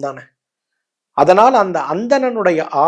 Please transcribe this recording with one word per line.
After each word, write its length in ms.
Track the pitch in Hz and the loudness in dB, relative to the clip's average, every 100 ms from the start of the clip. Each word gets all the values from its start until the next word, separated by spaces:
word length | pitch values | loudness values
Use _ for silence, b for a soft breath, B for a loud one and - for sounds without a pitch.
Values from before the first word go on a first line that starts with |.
| 139 | -10
தானே. 180 | 131 - _ _ _ _ _ _ _ _ - | -12 -18 _ _ _ _ _ _ _ _ 0
அதனால் 340 | 160 185 240 254 190 | 2 4 4 2 0
அந்த 120 | 165 139 165 | -4 -6 -6
அந்தணனுடைய 640 | 240 277 254 233 185 160 156 143 | -2 -2 -2 -2 -2 -2 -2 0